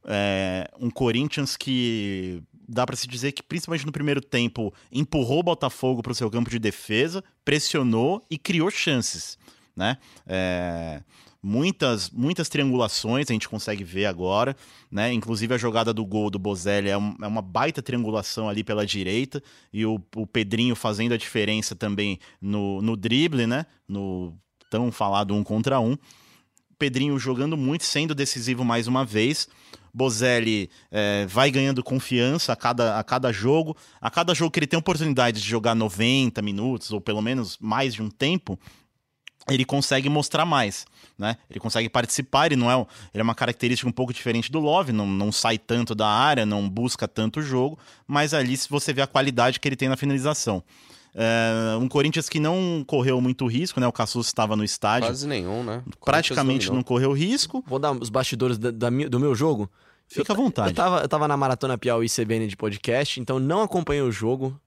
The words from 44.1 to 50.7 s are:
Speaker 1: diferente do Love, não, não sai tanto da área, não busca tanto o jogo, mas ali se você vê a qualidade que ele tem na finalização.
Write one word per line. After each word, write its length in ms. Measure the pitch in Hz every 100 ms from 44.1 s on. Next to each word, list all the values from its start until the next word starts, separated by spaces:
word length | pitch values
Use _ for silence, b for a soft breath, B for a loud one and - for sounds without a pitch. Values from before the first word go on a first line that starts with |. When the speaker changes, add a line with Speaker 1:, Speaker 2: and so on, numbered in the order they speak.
Speaker 1:
diferente 400 | 117 123 117 113
do 80 | 156
Love, 320 | 147 170 156
não, 140 | 110 101
não 260 | 98 104
sai 260 | 104 117 113
tanto 380 | - 120 117 110
da 100 | 107
área, 400 | 107 139 139 107
não 220 | 104 101
busca 400 | 98 123 - 107
tanto 320 | - 110 151
o 20 |
jogo, 340 | 151 127 135 160 B B -
mas 260 | 143 151
ali 240 | 156 127 131
se 120 | -
você 240 | 143 -
vê 100 | 135
a 40 | 135
qualidade 520 | 135 139 123 123 123
que 80 | 143
ele 80 |
tem 140 | 131 131
na 80 | 131
finalização. 640 | 143 139 135 147 - 95 -